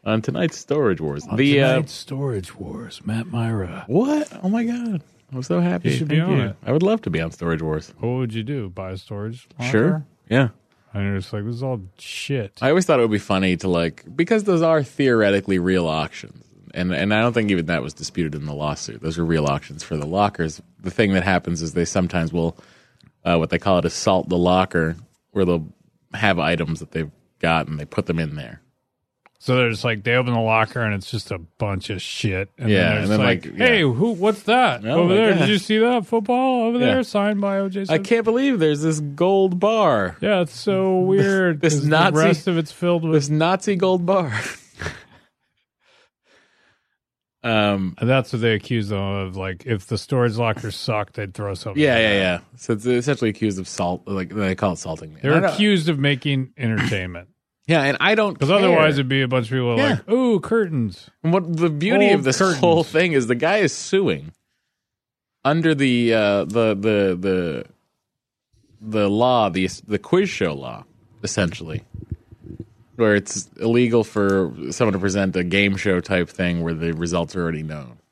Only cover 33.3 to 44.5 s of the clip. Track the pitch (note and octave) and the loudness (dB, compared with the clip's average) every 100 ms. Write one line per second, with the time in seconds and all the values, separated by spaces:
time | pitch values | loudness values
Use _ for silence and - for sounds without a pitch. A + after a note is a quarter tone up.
33.3 | - - - B3 A3 D3 A#2 A3 F#3 G3+ | 0 -4 0 2 4 2 2 0 2 0
34.3 | G#3 - B3 A#3 A#2+ G#2+ D#3+ F3 G3 A3 | 0 0 4 4 0 0 2 4 4 4
35.3 | F3 D3+ G#3 - G#3+ A#3 B3 F3+ A#3 G#3 | 4 4 2 2 2 4 2 0 -2 0
36.3 | B3 C4 B3 A3+ A#3+ B3 C4 B3 G3+ G3+ | 0 2 0 0 2 2 0 0 0 0
37.3 | G#3 G3+ G3 G3 F#3+ G3 D#3+ G3 A#3 A3+ | 0 -2 -2 -2 -4 0 -2 2 2 2
38.3 | A#3+ C#4 A#3 D#3 D3 D#3+ D3+ D3 C#3+ F3 | 2 2 4 2 2 0 -2 -4 0 2
39.3 | G3 F#3+ F3+ G3+ A3+ F#3 A#2 F#2 - G3 | 4 2 2 2 4 4 4 0 -2 0
40.3 | G3 E3 - - F#3+ F#3+ F#3 F#3 G3 G3 | 0 0 -4 -2 0 2 2 2 2 2
41.3 | G3 F3+ D3+ E3 D3 D3 D#3 F3+ D#3 E3 | 2 2 2 0 2 2 4 4 4 4
42.3 | D#3+ - E3 D#3 - F3 F3 D#3+ D#3 C#3 | 2 0 -2 -2 -4 0 0 2 2 2
43.3 | D3+ E3 F#3+ - F#3+ F#3 F#3 F3 F#3+ D#3 | 0 2 0 0 0 2 2 2 0 0
44.3 | A2 - | -4 -8